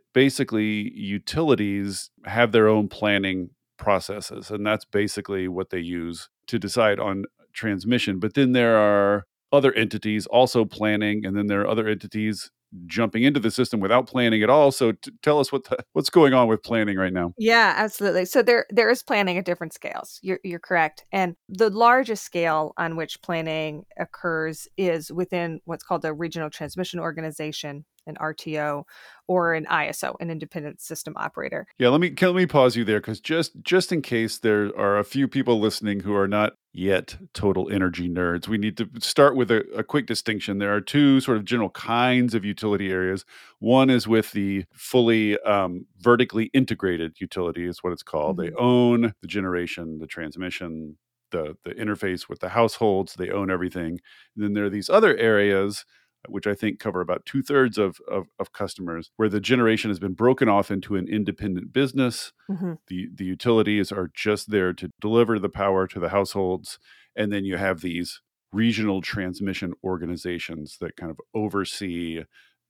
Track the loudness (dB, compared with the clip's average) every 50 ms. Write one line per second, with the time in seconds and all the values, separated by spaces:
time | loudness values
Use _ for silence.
0 | _ _ 2 4 4 4 2 0 -4 -2 -2 0 0 0 -2 -4 -4 -6 -8 -10
1 | -8 -6 -6 -6 -6 -4 -4 0 2 2 2 2 2 0 -2 -4 -4 -4 -6 -8
2 | -10 -14 _ _ -12 -4 2 2 2 4 6 6 6 6 6 4 2 0 -4 -2
3 | 0 0 2 2 0 -2 -2 -4 -6 -8 -14 _ _ _ _ -4 0 0 0 0
4 | 0 -6 -10 -10 -12 -12 -14 -14 -10 -10 -8 -4 -2 0 -2 -2 -2 _ -2 0
5 | 0 0 -4 -6 -6 -4 -4 -4 -4 -4 -4 -6 -6 -6 -6 -6 -6 -6 -6 -6
6 | -6 -8 -10 -12 -14 -18 _ _ _ -6 -4 -4 -4 -2 2 2 4 4 2 2
7 | 0 -2 -4 -4 -6 -10 _ _ _ _ _ -6 -4 -4 -4 -2 0 0 0 0
8 | 0 -2 -2 -2 -4 -2 0 2 2 4 4 4 4 6 6 6 6 6 4 4
9 | 4 4 2 0 -2 _ _ _ _ _ 4 4 4 4 4 2 0 0 -2 -4
10 | -4 -4 -2 -4 -2 2 4 4 4 6 4 2 2 2 0 -2 0 0 2 2
11 | 0 0 -2 -2 -2 -2 -2 0 0 0 0 0 0 0 0 0 0 -2 -2 -4
12 | -6 -8 -4 -2 -2 -2 -2 -4 -8 -14 _ _ _ _ -20 -18 -14 -6 -2 -2
13 | -2 0 2 2 4 4 4 2 0 0 0 0 0 0 0 -2 2 4 4 4
14 | 2 2 0 2 2 4 4 4 6 6 8 8 8 6 6 4 2 2 2 -2
15 | -8 -16 -16 _ 2 2 4 4 2 2 -2 -4 -6 -8 -10 -10 -10 _ -4 -2
16 | -2 4 6 8 8 8 8 6 6 6 4 2 0 0 0 0 0 0 0 0
17 | 0 0 0 -2 -2 -4 -4 -2 2 4 4 6 6 4 4 2 0 -2 -2 -2
18 | -2 0 2 0 0 2 2 4 6 6 4 4 2 2 2 4 4 4 2 2
19 | 0 0 0 2 2 2 0 -2 -2 -2 -4 -4 -6 -10 -10 -12 -12 -10 -10 -10
20 | -12 -14 -18 -10 -6 -6 -6 -4 -6 -8 -10 -10 -4 0 0 2 2 0 -2 -8
21 | -10 _ -2 -2 0 -2 -4 -8 _ -10 0 2 2 2 4 4 6 6 6 6
22 | 4 0 -4 -6 -8 -6 -2 0 0 2 2 0 0 -2 -4 -4 -4 -4 -4 -6
23 | -8 -8 -10 -10 -8 -6 -4 -4 -4 -4 -4 -4 -4 -6 -8 -10 -16 _ _ -10
24 | -10 -10 -10 -8 -6 -4 -2 -2 -4 -4 -6 -10 -14 -12 _ -2 -2 0 -2 -2
25 | -6 -6 -6 -6 -4 -4 -4 -4 -4 -4 -6 -8 -10 -10 -12 -10 -6 -4 -4 -4
26 | -4 -6 -6 -6 -8 -8 -6 -8 -8 -8 -8 -10 -12 -10 -8 -8 -8 -6 -6 -8
27 | -8 -8 -8 -8 -8 -10 -8 -8 -8 -8 -8 -10 -10 -12 -12 -14 -16 _ _ _
28 | _ -16 -10 -8 -6 -6 -6 -8 -8 -6 -4 -4 -2 -2 -4 -6 -8 -12 -20 -20
29 | -20 -20 -20 _ _ 0 0 2 2 2 0 0 0 0 0 0 0 -2 -4 -6
30 | -6 -8 -6 -8 -8 -8 -8 -8 -10 -10 -10 -10 -10 -10 -12 -14 -14 -12 -12 -12
31 | -12 -12 -8 -8 -8 -8 -6 -8 -8 -6 -8 -8 -10 -10 _ 2 4 4 4 4
32 | 2 0 0 2 2 2 4 2 2 4 4 6 6 6 4 2 0 0 0 0
33 | -2 -4 -8 -8 -4 -2 -2 -2 -2 -4 -8 -12 -2 0 2 2 2 0 -2 -4
34 | -2 -2 -2 -2 -2 -2 -4 -2 0 2 2 2 2 -2 -2 -2 0 2 2 2
35 | 0 0 0 0 0 0 0 0 2 2 2 4 2 0 0 -2 -4 -4 -4 -4
36 | -4 -2 0 0 0 2 2 0 0 0 -2 _ _ _ -8 -4 0 2 2 0
37 | 0 -4 -12 -20 -20 -16 -8 -2 0 0 0 0 -2 -2 -2 0 0 0 -2 -4
38 | -6 -4 -2 -2 -2 -2 -2 -4 -4 -4 -4 -2 -2 -4 -4 -4 -6 -8 -8 -8
39 | -8 0 4 6 6 6 6 4 2 2 2 0 0 -2 -6 -8 -6 -2 -2 -2
40 | -2 -2 -6 -4 -4 -4 -4 -4 -4 -4 -4 -2 0 0 0 -2 -2 0 2 4
41 | 6 6 6 6 4 2 0 -2 0 -2 -2 -2 -2 -2 -4 -8 -6 -2 0 2
42 | 2 4 4 2 2 2 0 -2 -2 -4 -6 -4 -2 -2 0 0 -2 -2 -2 -2
43 | -2 -2 -2 -4 -8 _ -20 -20 -20 -20 _ _ 2 4 6 6 6 6 4 4
44 | 4 4 4 2 2 0 -2 -4 -4 -2 -2 -4 -6 -8 _ -18 -6 0 2 4
45 | 4 4 4 4 2 2 0 0 0 0 2 2 0 -2 -4 -8 -12 -16 _ _
46 | 4 4 4 6 4 2 0 -2 -2 0 2 2 2 2 -2 -2 -2 -2 -2 -2
47 | -4 -6 -8 -10 -12 -10 -6 -6 -6 -4 -4 -6 -8 -8 -8 -6 -6 -6 -6 -8
48 | -8 -6 -4 -2 -2 -2 -2 -2 -4 -6 -2 0 2 4 4 4 4 4 4 2
49 | 2 0 -4 _ -12 -8 -6 -4 -4 -2 -2 -4 -4 -6 -8 -10 -10 -10 -10 -12
50 | -12 -12 -12 -12 -12 -10 -10 -10 -10 -10 -8 -10 -10 -10 -10 -12 -12 -14 -16 _
51 | _ _ _ _ _ _ -6 -6 -6 -6 -10 -12 _ -14 -10 -6 -6 -6 -4 -4
52 | -4 -4 -4 -6 -8 -12 -10 -10 -8 -2 0 2 2 2 2 0 0 0 2 0
53 | -2 -6 -8 -8 -6 -4 -4 -4 -2 -2 -2 -2 -2 -4 -4 -6 -6 -6 -8 -10
54 | -14 _ -20 -20 _ _ _ -6 -4 -2 -2 -2 -2 -2 -2 -4 0 2 4 6
55 | 6 4 4 4 4 4 4 4 4 4 4 2 0 -2 -4 -8 -14 _ _ _
56 | _ _ _ _ -16 -12 -10 -6 -4 -4 -4 -2 -2 -4 -4 -4 -6 -6 -4 -4
57 | -4 -4 -4 -6 -6 -4 -4 -4 -2 2 2 2 2 2 2 0 0 0 -2 -6
58 | -10 -8 -6 -6 -6 -8 _ -10 -10 -10 -8 -8 -8 -8 -8 -10 -10 -8 -8 -8
59 | -10 -10 _ -2 0 0 0 -2 0 2 2 4 4 4 2 2 0 -4 -4 -4
60 | -4 -6 -2 2 2 2 2 4 2 2 2 2 0 0 -4 -6 -4 -4 -4 -4
61 | -4 -2 -4 -2 -2 -4 -4 -4 -6 -6 -4 -6 -8 -4 0 0 0 0 0 0
62 | 0 0 -2 -6 -10 -14 -18 _ _ -10 -8 -6 -6 -8 -8 -10 _ -12 -10 -10
63 | -10 -10 -10 -8 -6 -6 -6 -2 0 2 4 4 4 2 2 0 0 -2 -4 -6
64 | -6 -6 -8 -4 -2 -2 -2 -2 -2 -2 0 0 0 0 -2 -4 -10 -12 -10 _
65 | -4 2 4 4 4 4 2 0 -2 -2 -2 -2 0 2 2 2 0 -2 -4 -4
66 | -4 0 0 0 0 0 -2 -2 -2 -2 -4 -4 -8 -12 -18 -20 _ _ -20 _
67 | _ _ _ -6 -4 -2 -2 -4 -4 -4 -4 -2 -2 -2 -2 -2 -4 -6 -6 -6
68 | -6 -8 -10 -16 _ _ _ _ _ _ -2 0 2 2 2 0 0 0 -2 -2
69 | -4 -6 -6 -6 -6 -6 -6 -6 -6 -6 -6 -6 -8 -8 -8 -8 -6 -6 -6 -6
70 | -6 -8 -8 -6 -6 -6 -6 -6 -8 -10 -12 -12 -14 -14 -12 -12 -12 -12 -10 -12
71 | -12 -12 -12 -14 -16 _ -6 -4 -4 -2 -2 -4 -4 -4 -6 -8 -8 -6 -6 -6
72 | -6 -6 -8 -10 -12 -14 _ _ _ _ _ _ _